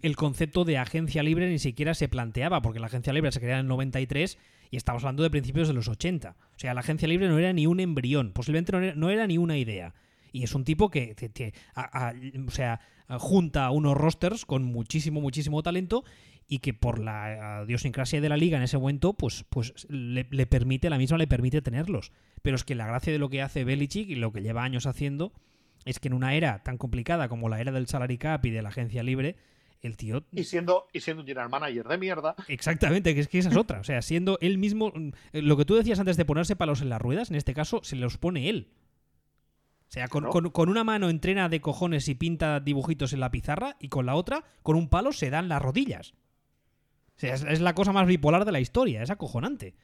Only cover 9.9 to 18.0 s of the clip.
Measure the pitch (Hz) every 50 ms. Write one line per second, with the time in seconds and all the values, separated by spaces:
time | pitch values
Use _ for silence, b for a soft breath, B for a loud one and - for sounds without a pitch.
9.9 | - b b b b b b b b 143 123 113 151 139 127 156 160 151 214 196
10.9 | - 143 120 110 104 - 120 110 - - 123 107 - B B B B 131 127 127
11.9 | - 131 127 117 120 127 131 135 139 135 135 120 - - 127 120 117 - b b
12.9 | b b b b 127 120 - - 190 190 175 147 - 147 131 127 139 151 151 143
13.9 | 139 139 151 165 156 - 175 180 220 226 - - 139 135 127 123 120 117 110 -
14.9 | - 156 143 160 151 151 143 135 123 151 139 151 147 156 151 175 175 180 185 170
15.9 | 220 254 - B B B B B B B B B 143 127 - 135 113 - - 120
16.9 | 117 110 107 113 107 107 104 107 107 107 107 107 104 104 104 110 120 117 - 131
17.9 | 113 135